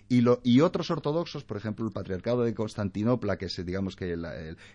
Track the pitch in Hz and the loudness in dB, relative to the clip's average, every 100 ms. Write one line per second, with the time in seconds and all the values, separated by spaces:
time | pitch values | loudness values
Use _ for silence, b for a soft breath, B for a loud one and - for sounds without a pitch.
0 | - 123 120 123 123 120 170 180 165 165 | 0 4 6 4 6 6 6 2 -2 -2
1 | 147 156 170 151 - 104 110 104 110 101 | 0 -2 -4 -8 -10 -8 -6 -4 -4 -6
2 | 90 92 117 123 117 107 107 - 101 98 | -6 -6 -2 0 0 0 -4 -2 -4 0
3 | 107 123 104 92 90 - 87 92 98 92 | 2 2 0 -2 -4 -6 -6 -4 -4 -4
4 | 92 85 82 60 80 85 b | -6 -4 -6 -10 -12 -14 b